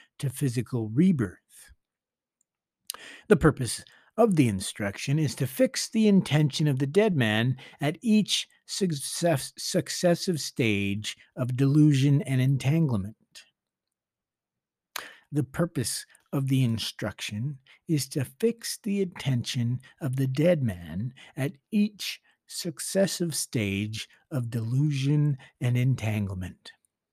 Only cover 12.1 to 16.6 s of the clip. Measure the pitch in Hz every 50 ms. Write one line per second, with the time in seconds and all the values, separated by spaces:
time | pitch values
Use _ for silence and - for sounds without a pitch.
12.1 | 139 143 - - 135 127 127 131 139 135 - 135 156 165 160 135 120 98 92 104
13.1 | 110 _ _ _ - - - _ _ _ _ _ _ _ _ _ _ _ _ _
14.1 | _ _ _ _ _ _ _ _ _ _ _ _ _ _ _ _ - - - -
15.1 | - - _ - 143 147 143 - - - 175 170 - 139 110 - - - - -
16.1 | _ _ _ _ - 143 135 131 135 131